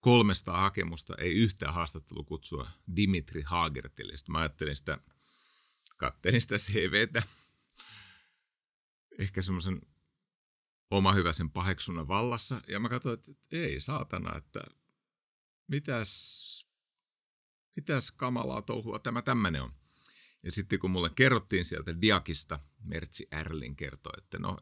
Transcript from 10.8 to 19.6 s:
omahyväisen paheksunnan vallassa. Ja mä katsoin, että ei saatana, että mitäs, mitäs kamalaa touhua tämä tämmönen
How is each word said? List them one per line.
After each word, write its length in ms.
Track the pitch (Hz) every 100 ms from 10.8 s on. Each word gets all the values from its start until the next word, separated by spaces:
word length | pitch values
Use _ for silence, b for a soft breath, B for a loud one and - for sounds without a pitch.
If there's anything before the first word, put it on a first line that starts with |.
| _
omahyväisen 600 | 101 98 98 85 80 82
paheksunnan 580 | 90 90 90 - 87 82
vallassa. 520 | 98 120 120 - 123 -
Ja 120 | 101
mä 80 | 113
katsoin, 260 | 123 127 117
että 140 | - 147 _
ei 280 | 160 170 -
saatana, 560 | - 151 - 92 87 76
että 240 | - - - _ _ _ _ _ _ _ _ _ _
mitäs, 1000 | 139 147 123 110 - - - - - - _ _ _ _ _ _ _ _ _ _ -
mitäs 340 | 143 143 -
kamalaa 520 | - 127 123 131 127
touhua 360 | 101 117 113 107
tämä 240 | - 117
tämmönen 400 | - 123 98 76